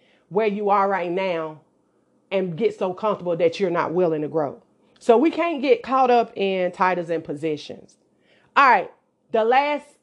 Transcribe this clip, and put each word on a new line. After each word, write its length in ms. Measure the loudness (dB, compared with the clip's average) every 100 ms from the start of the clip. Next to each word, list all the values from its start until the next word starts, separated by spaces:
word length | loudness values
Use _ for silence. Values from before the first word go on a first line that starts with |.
| _ _ -8
where 180 | -2 -2
you 240 | -2 0
are 180 | 2 2
right 220 | 0 -2
now 500 | -4 -2 -4 -6 -12 _ _ _ _ _ _ -6
and 260 | -4 -4 -2
get 200 | -2 -2
so 160 | -6
comfortable 420 | -4 -4 -2 -4 0
that 240 | 0 0
you're 100 | -2
not 220 | -2 -2
willing 300 | 0 0 0
to 60 | -4
grow. 340 | -4 -4 -8 _ _ _ _
So 180 | 2 4
we 120 | 4
can't 300 | 0 -4 -2
get 220 | 2 2
caught 280 | 2 0 4
up 220 | 4 2 -2
in 360 | -2 0 -2
titles 380 | 0 0 0 -2
and 120 | -4
positions. 760 | -6 -6 -4 -6 -8 -16 -18 _ _ _ _ _ _ 2
All 120 | 4
right. 220 | 4 2 -12 _ _ _
The 120 | -2
last, 420 | 2 2 2 -2 -8 _